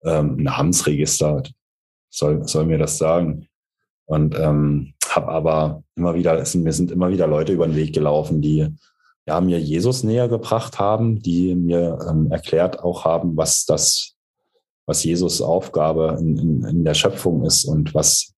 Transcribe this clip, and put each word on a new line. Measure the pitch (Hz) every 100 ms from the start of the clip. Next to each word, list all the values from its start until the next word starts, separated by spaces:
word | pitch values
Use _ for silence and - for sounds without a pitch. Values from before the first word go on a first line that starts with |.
Ähm, | 80 80 76 65
ein |
Namensregister, | 69 - 80 90 - 73 76 - 76 73 - - _ _ _ _ _
soll, | - 76 76 76
soll | 80 80
mir | 78
das | 76 -
sagen?“ | 80 85 82 78 - _ _ _ _ _ -
Und, | 76 76 76
ähm, | 78 76 73 73 67 - -
hab | - 76
aber | 80 80 78 78 76 - -
immer | 87
wieder, | 85 85 80
es | -
sind, | 90
mir | 80
sind | 76 90
immer | 85 90
wieder | 95 80
Leute | 76 80
über | 90 82
den | 78
Weg | 78
gelaufen, | 80 76 76 76 80
die, | 73 78 78 - _ _ _ _ -
ja, | 80
mir | 90 85
Jesus | 78 80 110 127
näher | 117 117 123
gebracht | 113 - 113 - -
haben, | 101 110 117 110
die | 90 85 92 90
mir, | 85 85 85 80 -
ähm, | 78 78
erklärt | 80 - 82 87 -
auch | 87 85 82
haben, | 82 87 78
was | 78 - -
das, | 78 - - - _ _ _ _ _ _ _ -
was | 78
Jesus | 80 87 87 -
Aufgabe | - 82 - 82 78 80 80 78
in, | 80 76
in, | 82 71 -
in | 82
der | 78 73
Schöpfung | 95 - 92 82 78
ist | -
und | - 78 76 78
was | 78 - -